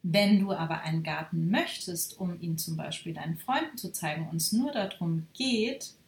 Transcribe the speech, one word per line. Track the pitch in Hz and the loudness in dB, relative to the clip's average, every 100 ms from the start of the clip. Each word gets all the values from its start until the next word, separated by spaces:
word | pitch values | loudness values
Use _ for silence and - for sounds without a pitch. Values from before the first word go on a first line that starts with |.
| 180 | 4
Wenn | 180 202 202 | 4 8 6
du | 196 | 6
aber | 185 160 160 | 0 0 -2
einen | 160 160 | 0 -2
Garten | 160 151 160 165 165 | 0 -4 -2 0 2
möchtest, | 247 339 - - 170 - - | 2 2 -4 -6 -6 -6 -4
um | 185 170 | -6 -4
ihn | 170 160 | -4 -4
zum | - 160 | -2 -4
Beispiel | 156 156 170 | -4 -8 -8
deinen | 160 151 165 | -8 -6 -6
Freunden | - 277 320 - | 0 0 0 -6
zu | 185 | -8
zeigen | - 160 160 160 | -6 -4 -4 -4
und | 165 | -2
es | - | 2
nur | 220 277 | 2 2
darum | 311 196 - 170 165 160 | 0 -2 -2 -2 0 -4
geht | - 262 233 226 269 - - | -2 0 2 2 -2 -10 -16